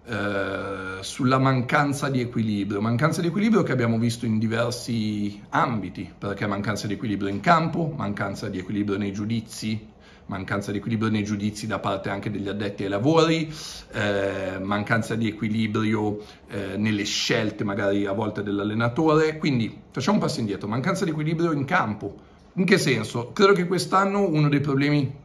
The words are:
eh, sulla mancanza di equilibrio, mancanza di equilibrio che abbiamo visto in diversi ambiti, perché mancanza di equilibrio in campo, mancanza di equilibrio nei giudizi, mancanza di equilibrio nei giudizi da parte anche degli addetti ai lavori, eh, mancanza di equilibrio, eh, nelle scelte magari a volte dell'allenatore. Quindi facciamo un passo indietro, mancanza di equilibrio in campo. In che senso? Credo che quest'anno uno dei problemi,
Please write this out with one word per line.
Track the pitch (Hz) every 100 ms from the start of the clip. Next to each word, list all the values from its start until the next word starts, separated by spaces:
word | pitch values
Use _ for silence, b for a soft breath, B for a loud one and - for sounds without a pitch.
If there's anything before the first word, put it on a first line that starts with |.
eh, | - 104 104 98 95 95 95 98 95 95
sulla | 95 - 127 131
mancanza | 131 131 120 151 143 139 139
di | 127
equilibrio, | 120 117 110 101 101 101
mancanza | 110 120 156 170
di | 170
equilibrio | 202 226 214
che | 160
abbiamo | 123 117 113
visto | 120 - 120
in | 110
diversi | 110 113 123 120 - 113 107 104 101 101 -
ambiti, | 139 156 110 92 - 90 -
perché | 104 98 104
mancanza | 98 104 101 104
di |
equilibrio | 98 117 98 98
in | 98
campo, | 175 165 165 175 156 -
mancanza | 101 101 98 98 107
di | 92
equilibrio | 92 101 101 101
nei | 101
giudizi, | 98 104 117 110 - 110 110 - - B B -
mancanza | 98 95 101 101
di | 104
equilibrio | 117 110 110
nei | 107
giudizi | 101 101 104 - 107
da | 95
parte | 104 98 107
anche | 98 104
degli | 98 98
addetti | 104 101 -
ai | 95
lavori, | 101 135 160 165 165 151 B B B -
eh, | 110 - 101 98 95 95 95
mancanza | 95 104 104 113 -
di | 113 113
equilibrio, | - 110 110 107 110 107 110 104 104 B B -
eh, | 104 95 98
nelle | 110 104
scelte | 98 - - 120 107 -
magari | 107 101 101 101
a | 98
volte | 101 104 104
dell'allenatore. | 101 101 104 107 120 143 156 156 156 156
Quindi | 151 123 101 - -
facciamo | 131 151 208
un |
passo | 151 -
indietro, | 107 95 104
mancanza | 120 180 185 180
di |
equilibrio | 151 156 165 170
in | 147
campo. | 135 180 113 101 101 - B B B -
In | 185
che | 208
senso? | 151 113 107 120 113
Credo | - 196
che | 196 175
quest'anno | 180 - 190 196 202 196
uno | 151 147
dei | 143
problemi, | 147 135 143 147 131 -